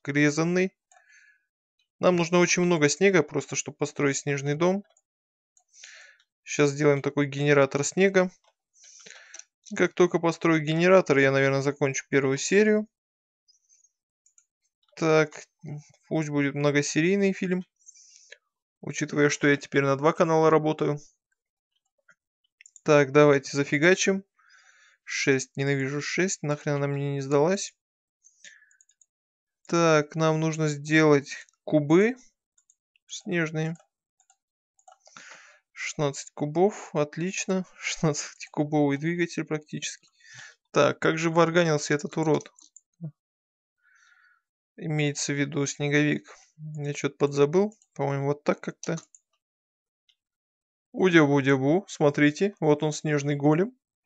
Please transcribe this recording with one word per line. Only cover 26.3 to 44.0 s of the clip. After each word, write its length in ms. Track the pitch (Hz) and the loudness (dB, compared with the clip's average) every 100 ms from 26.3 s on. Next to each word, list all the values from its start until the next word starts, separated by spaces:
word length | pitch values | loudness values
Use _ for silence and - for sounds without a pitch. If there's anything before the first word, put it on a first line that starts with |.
| - | -4
нахрен 340 | 147 147 151 143 | -6 -6 -4 -2
она 120 | 143 | -2
мне 260 | 139 143 | -4 -4
не 80 | 139 | -6
сдалась. 540 | 135 143 156 202 - _ _ _ _ _ _ _ - - _ _ _ _ _ _ _ _ _ _ - | 0 2 2 0 -6 _ _ _ _ _ _ _ -20 -20 _ _ _ _ _ _ _ _ _ _ -4
Так, 480 | 170 165 156 147 160 | 2 4 2 0 -2
нам 240 | 160 156 | 0 0
нужно 300 | 160 156 151 | -2 -2 -4
сделать 760 | 143 151 156 156 143 139 - - _ - | -4 0 4 4 4 0 -16 -18 _ -2
кубы 500 | 151 147 170 220 254 _ _ _ _ _ _ _ _ _ | -2 2 2 2 -2 _ _ _ _ _ _ _ _ _
снежные. 720 | - 208 175 160 160 160 170 _ _ _ _ _ _ _ _ _ _ - _ _ - - - - _ _ | -16 -6 -4 -4 -4 -6 -8 _ _ _ _ _ _ _ _ _ _ -20 _ _ -20 -20 -20 -20 _ _
Шестнадцать 600 | - - - 147 135 - | -12 -10 -4 -4 -4 -14
кубов, 560 | - 151 165 196 - - 156 | -10 -6 0 0 0 -8 -4
отлично. 720 | 147 - 180 - - 185 185 | -4 -4 -8 -6 -4 -6 -6
<laughs> 60 | - | -12
Шестнадцатикубовый 1200 | - - 156 - - - - - 147 151 143 139 | -10 -2 -2 -2 -10 -16 -12 -6 -2 0 0 0
двигатель 460 | 160 175 170 - | -4 -4 -4 -6
практически. 640 | 156 156 - 151 - - _ _ _ - - _ _ | -6 -8 -8 -12 -12 -14 _ _ _ -20 -20 _ _
Так, 280 | 156 135 - | 2 2 2
как 180 | 160 160 | -2 0
же 120 | 165 | 0
варганился 640 | 165 165 165 170 147 - | 2 4 4 2 0 -2
этот 240 | 147 - 165 | -4 -4 -4
урод? 340 | 160 143 - _ _ _ _ - 160 _ _ _ _ _ _ _ _ _ | 0 0 -2 _ _ _ _ -16 -16 _ _ _ _ _ _ _ _ _